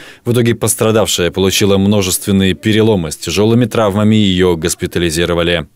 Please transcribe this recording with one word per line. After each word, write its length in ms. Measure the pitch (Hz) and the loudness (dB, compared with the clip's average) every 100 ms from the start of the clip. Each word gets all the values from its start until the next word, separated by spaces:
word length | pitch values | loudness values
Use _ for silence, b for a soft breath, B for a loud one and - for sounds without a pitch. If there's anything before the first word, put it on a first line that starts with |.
| B B - | B B -4
В 80 | |
итоге 200 | 120 117 | 0 0
пострадавшая 760 | 113 113 - 110 107 95 - 87 | 0 -2 0 0 2 0 0 -2
получила 460 | 87 95 - 101 98 | 0 -2 0 0 2
множественные 760 | 98 104 92 87 - 98 95 90 | 2 0 0 -4 -2 0 0 0
переломы. 560 | 110 107 110 101 78 | 0 2 2 0 -2
С 40 | - | -8
тяжёлыми 520 | - 82 107 117 120 | -6 0 2 2 0
травмами 480 | 113 107 98 107 110 | 0 0 2 2 2
её 420 | 101 90 92 85 | 2 2 0 0
госпитализировали. 1080 | 85 - - 92 87 78 85 85 85 85 78 | -2 -4 -6 -2 -2 -2 -2 0 0 -2 -4